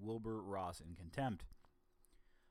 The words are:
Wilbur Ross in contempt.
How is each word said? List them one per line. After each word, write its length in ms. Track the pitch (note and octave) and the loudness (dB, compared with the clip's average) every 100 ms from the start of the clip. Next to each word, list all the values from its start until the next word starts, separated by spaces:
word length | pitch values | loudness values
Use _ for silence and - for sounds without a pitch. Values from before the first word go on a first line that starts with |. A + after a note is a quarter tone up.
Wilbur 420 | G#2 A2+ A2 A2 | 0 0 2 0
Ross 380 | F#2+ G2 F2 E2 | 2 2 2 0
in 140 | D#2+ | -6
contempt. 500 | F2 E2+ - C3+ G2+ - - - - - - - - - - - | -6 -4 2 2 2 -2 -8 -16 -20 -20 -20 -20 -20 -20 -20 -16